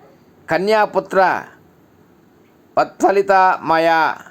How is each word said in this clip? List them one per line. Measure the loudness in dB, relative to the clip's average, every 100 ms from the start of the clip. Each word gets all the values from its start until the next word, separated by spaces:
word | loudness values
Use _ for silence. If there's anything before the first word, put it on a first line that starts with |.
| -20 _ _ _ -6
కన్యాపుత్ర | -4 0 0 0 -2 -2 0 0 -2 -8 -20 _ _ _ _ _ _ _ _ _ _ _ -4
వత్సలిత | -4 -2 0 0 2 2 2 0
మయా | -2 0 2 0 0 -4 -14